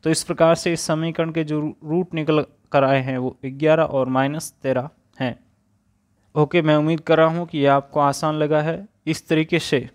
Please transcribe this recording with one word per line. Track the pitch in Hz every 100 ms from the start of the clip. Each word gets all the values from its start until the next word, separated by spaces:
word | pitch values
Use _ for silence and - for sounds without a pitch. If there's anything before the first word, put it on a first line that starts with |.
तो | 160
इस | 160
प्रकार | - 165 165 170
से | 185
इस | 165
समीकरण | - 156 165 160 165
के | 160
जो | 156 151
रूट | 151 - 156 165 180
निकल | 165 156 156 139 _ _
कर | 143
आए | 135 139
हैं | 131 131
वो | 127 - 135
ग्यारह | 135 151 160
और | 156 139 131
माइनस | 131 135 151 - _
तेरह | 135 127 135 _ _ _
हैं। | 131 - _ _ _ _ _ _ _ _ _
ओके, | 156 147 175
मैं | 156 151
उम्मीद | 151 160
कर | 151 160
रहा | 160
हूँ | 165 170
कि | 156
ये | 139
आपको | 139 135 151
आसान | 143 139 160
लगा | 151 151 151
है। | 151 170 202 _ -
इस | 160 -
तरीके | 160 156 170
से | - 139 123